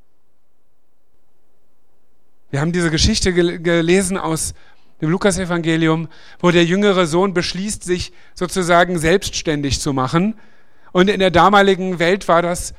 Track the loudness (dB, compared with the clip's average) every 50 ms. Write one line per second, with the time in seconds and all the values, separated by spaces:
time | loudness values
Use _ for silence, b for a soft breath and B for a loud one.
0 | -20 -20 -20 -20 -20 -20 -20 -20 -20 -20 -20 -20 -20 -20 -20 -20 -20 -20 -20 -20
1 | -20 -20 -20 -20 -20 -20 -20 -20 -20 -20 -20 -20 -20 -20 -20 -20 -20 -20 -20 -20
2 | -20 -20 -20 -20 -20 -20 -20 -20 -14 -8 -6 -4 -2 -2 -2 -2 -2 0 0 2
3 | 2 0 0 0 0 0 2 2 0 0 -2 -4 -2 0 0 0 2 2 2 2
4 | 2 0 -4 -4 -4 -4 -4 -4 -6 -8 b b b b b b b b b -6
5 | -2 -2 -2 0 0 0 0 0 -4 -4 -4 -2 -2 -2 0 0 2 0 0 0
6 | -4 B B B B B B B 0 2 4 4 2 2 2 2 2 2 2 2
7 | 0 0 0 0 0 0 -2 -4 -4 -4 -6 -8 -8 -8 -8 -10 -6 -6 -6 -6
8 | -6 -10 b b b b b -8 -8 -4 -4 -4 0 4 4 4 4 2 0 -2
9 | 0 2 0 0 0 -4 -8 -6 -4 -4 -4 -2 -2 -2 -4 -2 -2 -4 -2 -2
10 | -2 0 0 0 0 0 -4 b b b b b b b b b b b b 2
11 | 2 2 2 0 0 2 4 4 4 6 6 6 4 4 2 0 -2 -6 -2 -2
12 | 0 0 0 -2 0 2 2 2 2 0 -4 -6 -8 -12 b